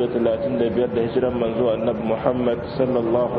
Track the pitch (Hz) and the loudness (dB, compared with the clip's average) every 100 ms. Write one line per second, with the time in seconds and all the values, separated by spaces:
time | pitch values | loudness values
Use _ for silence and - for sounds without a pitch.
0 | 120 120 117 113 - 123 117 120 120 117 | 0 0 0 0 -2 0 0 0 0 0
1 | 117 131 123 120 113 110 123 110 117 107 | 0 0 0 0 -2 0 0 0 -2 -2
2 | 110 110 135 127 120 117 - - 127 120 | -2 0 0 2 0 0 -4 -2 0 0
3 | 117 117 120 | 2 0 0